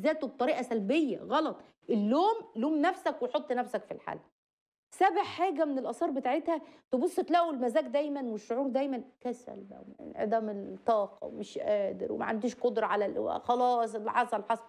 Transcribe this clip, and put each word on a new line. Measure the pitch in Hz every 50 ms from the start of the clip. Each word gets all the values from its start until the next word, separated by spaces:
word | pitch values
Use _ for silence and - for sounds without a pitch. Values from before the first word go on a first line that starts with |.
| 196
ذاته | 302 311 311 302
بطريقة | 226 - - - 220 - 247 240
سلبية، | 247 240 220 196 196 277 330 311 254 - -
غلط. | - 185 247 311 320 254 180 - - - _ _ _ -
اللوم، | 240 208 202 208 254 311 370 427 453 453 440 - -
لوم | 240 240 311 311
نفسك | 294 294 370 370 - - 320 - - 247
وحط | 247 - 302 269 - 247
نفسك | 247 240 - - 190 -
في | - -
الحل. | - - - 73 - - _ _ _ _ _ _ _ _ _ _ _ _ _ -
سابع | - 359 403 330 381 -
حاجة | - - 311 349 392 294 285 320
من | 294 269 262
الآثار | 233 - 226 - 339 349
بتاعتها | 269 262 - 247 277 320 302 339 330 294 - - - - _ -
تبص | 262 247 311 349 -
تلاقوا | 381 - - 330 349 339 330 285
المزاج | 240 254 240 220 311 285
دايما | 247 233 285 302 294 285 285 262
والشعور | 233 214 208 - - 233 254 277 269
دايما | 226 269 285 277 262 233 - - _ _
كسل | - 247 240 240 - - - 196 196
بقى | 196 - - - - - -
وانعدام | - - - - - 208 226 226 220 214
الطاقة | 202 202 196 196 190 - - - 226 208 196 - - - -
ومش | - 233 226 208 - - -
قادر | - - 208 202 196 190 196 185 196 - 208
وما | 226 233
عنديش | 220 226 214 226 240 226
قدرة | - - 247 208 220 214
على | 185 202 208 151
ال-، | - - - 214 175 - - -
خلاص | - 247 254 247 247 247 233 233 214 214
اللي | 214 214 214 220
حصل | 240 240 247 233 208 202
حصل، | - 233 220 -